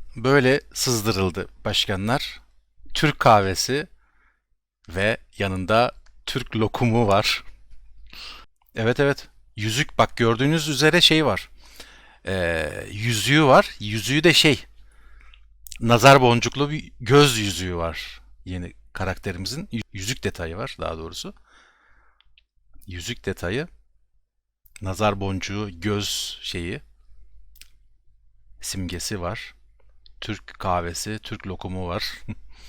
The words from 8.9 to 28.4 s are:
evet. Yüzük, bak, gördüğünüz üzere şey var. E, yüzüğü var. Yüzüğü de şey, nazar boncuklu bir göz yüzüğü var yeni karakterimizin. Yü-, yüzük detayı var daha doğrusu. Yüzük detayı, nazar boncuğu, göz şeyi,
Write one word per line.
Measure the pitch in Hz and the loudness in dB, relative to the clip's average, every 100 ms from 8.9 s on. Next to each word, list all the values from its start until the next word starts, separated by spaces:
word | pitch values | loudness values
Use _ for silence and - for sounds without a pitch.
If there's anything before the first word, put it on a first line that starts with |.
| 123 | 2
evet. | 143 139 - - - - | 2 0 -6 -20 -18 -6
Yüzük, | 107 110 151 - | -4 -2 -2 2
bak, | 110 - | 0 4
gördüğünüz | 117 113 139 160 151 | 2 4 2 2 0
üzere | 135 156 175 | 2 4 6
şey | - 160 143 | 6 4 2
var. | 95 - - - - - - - _ - | 0 -6 -20 -20 -20 -20 -20 -20 _ -6
E, | 95 85 82 76 - - | -2 0 0 -2 -6 -12
yüzüğü | 98 113 110 117 147 | -6 -4 -2 2 4
var. | 147 156 - - | 8 6 6 -2
Yüzüğü | 104 107 101 147 | -6 -6 -2 2
de | 165 | 4
şey, | - 156 123 - - - - - - - - - _ - - | 6 6 4 -2 -20 -20 -20 -20 -20 -20 -20 -20 _ -18 -4
nazar | 117 120 135 139 | 2 6 10 10
boncuklu | 123 120 120 131 143 | 8 4 0 -2 -4
bir | 151 - - | -4 -10 -8
göz | 110 143 147 113 | 4 6 6 4
yüzüğü | 101 90 92 87 | -2 -2 -4 -4
var | 82 76 - - - - | -4 -6 -12 -16 -20 -18
yeni | 92 90 90 - - | -10 -8 -10 -14 -16
karakterimizin. | - 95 92 104 92 95 135 104 | -8 -6 -4 -6 -8 -8 -8 -8
Yü-, | 113 - | -8 -8
yüzük | 98 98 131 | -10 -8 -6
detayı | 101 - 82 87 | -6 -6 -8 -8
var | 131 - | -10 -8
daha | 82 80 | -8 -8
doğrusu. | 80 - 185 - _ _ _ _ _ _ _ _ _ _ _ _ _ - - | -10 -12 -14 -16 _ _ _ _ _ _ _ _ _ _ _ _ _ -20 -14
Yüzük | 87 87 123 - | -12 -10 -8 -8
detayı, | 92 87 117 170 - _ _ _ _ _ _ _ _ _ - | -6 -4 -6 -6 -14 _ _ _ _ _ _ _ _ _ -12
nazar | 92 92 107 98 | -8 0 0 0
boncuğu, | 98 95 - 101 104 85 | -2 -4 -6 -6 -8 -6
göz | 104 104 98 - - - | -4 -2 -4 -6 -8 -10
şeyi, | - 90 85 127 - _ - - - - - - - - _ _ _ _ _ _ | -10 -8 -6 -8 -14 _ -20 -20 -20 -20 -20 -20 -20 -20 _ _ _ _ _ _